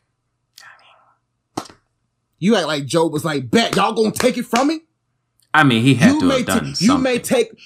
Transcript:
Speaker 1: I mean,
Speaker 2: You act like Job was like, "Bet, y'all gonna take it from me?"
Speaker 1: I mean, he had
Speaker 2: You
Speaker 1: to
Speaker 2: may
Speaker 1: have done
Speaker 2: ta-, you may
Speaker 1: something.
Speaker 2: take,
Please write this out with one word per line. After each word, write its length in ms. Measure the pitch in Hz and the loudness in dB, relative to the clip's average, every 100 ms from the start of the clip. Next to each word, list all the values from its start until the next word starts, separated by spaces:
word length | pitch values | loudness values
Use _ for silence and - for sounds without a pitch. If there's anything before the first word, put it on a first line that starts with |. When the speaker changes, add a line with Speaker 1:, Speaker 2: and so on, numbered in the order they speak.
| _ _ _ _ _ - | _ _ _ _ _ -20
Speaker 1:
I 1000 | - _ _ _ _ _ _ _ _ - | -20 _ _ _ _ _ _ _ _ -14
mean, 140 | - - _ _ _ _ _ - | -14 -20 _ _ _ _ _ -6
Speaker 2:
You 180 | 180 214 | 0 0
act 100 | 151 | 0
like 200 | 147 135 | -6 -4
Job 260 | 165 165 | -2 0
was 120 | 147 | -2
like, 240 | 160 147 120 | -4 -6 -2
"Bet, 260 | 226 214 190 | -2 0 0
y'all 160 | 208 | -2
gonna 180 | 226 220 | 0 -2
take 260 | - 247 247 | 0 -2 -2
it 100 | - | -2
from 200 | 233 277 | 0 0
me?" 120 | 320 _ _ _ _ _ _ _ | -2 _ _ _ _ _ _ _
Speaker 1:
I 80 | 151 | 2
mean, 200 | 143 113 | 4 4
he 120 | 131 | 2
had 200 | 120 233 | 4 4
Speaker 2:
You 60 | 294 | 4
Speaker 1:
to 60 | 277 | 0
Speaker 2:
may 100 | 262 | 0
Speaker 1:
have 80 | 226 | 0
done 120 | - 139 | -4 -4
Speaker 2:
ta-, 20 | 139 | -2
you 180 | 202 269 | 0 0
may 160 | 262 247 | 0 -4
Speaker 1:
something. 40 | |
Speaker 2:
take, 380 | - 247 - - | -2 -2 -2 -6